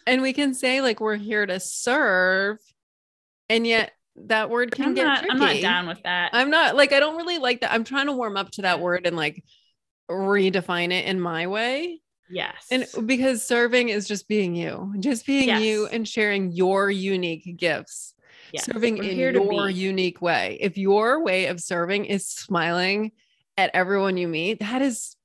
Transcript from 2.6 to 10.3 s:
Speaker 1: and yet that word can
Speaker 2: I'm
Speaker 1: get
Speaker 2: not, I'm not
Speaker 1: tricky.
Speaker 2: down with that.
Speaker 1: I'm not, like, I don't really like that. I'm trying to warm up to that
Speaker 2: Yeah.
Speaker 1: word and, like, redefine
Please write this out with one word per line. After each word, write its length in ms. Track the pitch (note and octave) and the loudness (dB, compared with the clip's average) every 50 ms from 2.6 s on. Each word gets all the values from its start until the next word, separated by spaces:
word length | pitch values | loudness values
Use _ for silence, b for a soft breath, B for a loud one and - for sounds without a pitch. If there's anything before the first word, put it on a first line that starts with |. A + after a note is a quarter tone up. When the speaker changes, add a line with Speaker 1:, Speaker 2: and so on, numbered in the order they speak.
| _ _ _ _ _ _ _ _ _ _ _ _ _ _ _ _ _ - | _ _ _ _ _ _ _ _ _ _ _ _ _ _ _ _ _ 0
Speaker 1:
and 180 | A3 A#3 A#3 | 0 2 2
yet 260 | A#3 A3+ A3+ - - - _ _ _ _ | 2 2 2 0 -2 -6 _ _ _ _
that 340 | - - G3+ A3+ A3 A3 - | -12 -4 0 0 0 0 0
word 200 | A#3 A#3+ B3 A#3 | 0 -2 -2 -2
can 140 | A#3 - C#4 | -2 -2 -2
Speaker 2:
I'm 80 | - F4+ | 0 0
Speaker 1:
get 100 | F#4 - | 2 2
Speaker 2:
not, 260 | D4+ C#4 B3 - F#4 | 2 2 2 0 0
I'm 80 | - C4 | 0 2
not 80 | C#4+ | 2
Speaker 1:
tricky. 160 | C4 F3 C#3 F3 | 2 2 2 2
Speaker 2:
down 240 | F#3 F3 F3 F3+ E3+ | 0 0 0 -2 -4
with 140 | E3+ - - | -8 -8 -6
that. 260 | F3 F3+ F3+ F3 - - | -4 -2 -2 -2 0 2
Speaker 1:
I'm 180 | A#3+ C4 C#4+ | 2 2 4
not, 260 | D4+ E4 D#4+ C4 - | 4 4 4 4 4
like, 160 | C4+ C#4+ C#4 C#4 | 4 4 4 6
I 80 | C#4 | 2
don't 160 | C#4+ D#4 D#4 | 2 2 -2
really 220 | E4 E4+ F4 F4 E4 | -4 -4 -4 -4 -2
like 220 | C4 B3 B3 A#3+ - | 0 -2 -2 0 -2
that. 100 | - - | -2 0
I'm 100 | A3+ A3+ | -2 -2
trying 220 | - C4 C#4 C#4 | -2 -2 -2 -2
to 60 | D4 C#4 | -2 -2
warm 240 | B3+ A#3+ A3 G3 | -4 -4 -4 -4
up 140 | G3 G3 G3 - | -6 -6 -6 -8
to 100 | - F#3+ | -4 0
that 140 | F#3 F3 D3 | 0 0 0
Speaker 2:
Yeah. 40 | E3+ | 0
Speaker 1:
word 240 | F3+ F3 F3+ F3 | 0 -2 0 0
and, 100 | F3 E3+ | -2 -2
like, 260 | E3 D#3 D3+ D3+ - - b b b b b b b b _ _ _ _ - | 0 -2 -2 -4 -6 -18 b b b b b b b b _ _ _ _ -8
redefine 840 | E3 F#3+ G3 G3 | -4 -2 0 2